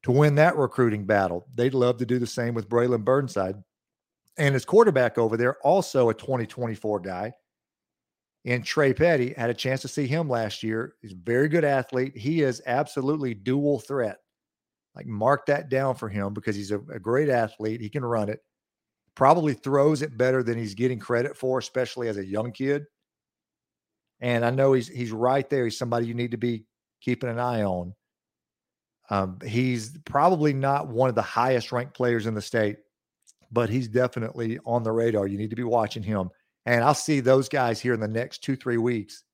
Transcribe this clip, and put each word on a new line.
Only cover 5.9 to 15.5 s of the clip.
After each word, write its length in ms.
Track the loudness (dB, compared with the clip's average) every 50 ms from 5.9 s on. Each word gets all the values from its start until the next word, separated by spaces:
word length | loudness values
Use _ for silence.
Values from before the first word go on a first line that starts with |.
| 2 4 4 4
a 40 | 2
twenty 320 | 0 -4 -4 -4 -4 -4
twenty-four 540 | -6 -6 -8 -6 -6 -6 -6 -4 -4 -4 -4
guy, 340 | -4 -6 -8 -6 -8 -8 -10 _ _ _ _ _ _ _ _ _ _ _ _ _ _ _ _ _ _ _ _ _ _
and 220 | -4 -2 -2 -2
Trey 280 | -2 0 2 4 4 4
Petty, 400 | 4 4 4 4 2 0 -2 -2 -4
had 120 | -2 -2
a 40 | -2
chance 280 | -2 -2 -2 -2 -2 -4
to 40 | -6
see 180 | -4 -4 -2
him 220 | -2 0 -2 0 0
last 340 | 0 -2 -2 -2 -6 -6
year. 340 | -6 -4 -4 -4 -6 -8 _ _
He's 120 | -20 -18 -18
a 100 | -12 -4
very 240 | 0 2 2 2 4
good 160 | 2 2 2
athlete. 540 | 2 2 0 0 -2 -2 -2 -2 -2 -6 -6
He 240 | -4 -2 0 2
is 200 | 2 2 0 -2 -4
absolutely 680 | -2 0 0 0 -2 -4 -4 -2 -2 -2 -2 -2 -6 -6
dual 460 | -4 -2 -2 0 0 2 0 -2 -2
threat. 380 | -4 -6 -4 -2 -2 -2 -4 -8 _ _ _ _ _ _ _ _ _ _ _ _ _ _ _
Like, 140 | -16 -12 -10
mark 380 | -6 -2 2 2 2 2 2
that 240 | 0